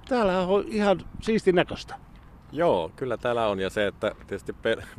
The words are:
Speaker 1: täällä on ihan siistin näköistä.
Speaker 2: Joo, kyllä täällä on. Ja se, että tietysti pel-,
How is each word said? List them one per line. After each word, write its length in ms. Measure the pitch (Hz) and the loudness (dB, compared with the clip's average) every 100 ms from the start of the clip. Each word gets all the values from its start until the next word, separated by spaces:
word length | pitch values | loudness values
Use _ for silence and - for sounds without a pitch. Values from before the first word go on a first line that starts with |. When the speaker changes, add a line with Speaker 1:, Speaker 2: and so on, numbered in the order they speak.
| - | -4
Speaker 1:
täällä 320 | 247 202 185 | 0 2 2
on 240 | 180 202 - | 2 0 0
ihan 340 | 214 202 180 - - | 0 2 2 -2 -8
siistin 340 | - 220 190 175 | -2 2 4 4
näköistä. 400 | 151 - - - - - - - - 139 | 2 -2 -12 -16 -18 -20 -20 -20 -10 0
Speaker 2:
Joo, 360 | 170 98 82 - | 2 2 0 -6
kyllä 220 | 131 110 | -6 -4
täällä 300 | 123 120 110 | -2 0 0
on. 120 | 98 | 0
Ja 100 | 95 | -2
se, 180 | 107 101 | 0 -2
että 240 | - 104 - - | -2 -4 -6 -10
tietysti 240 | 98 - | -10 -10
pel-, 320 | - 113 - - | -4 -2 -2 -6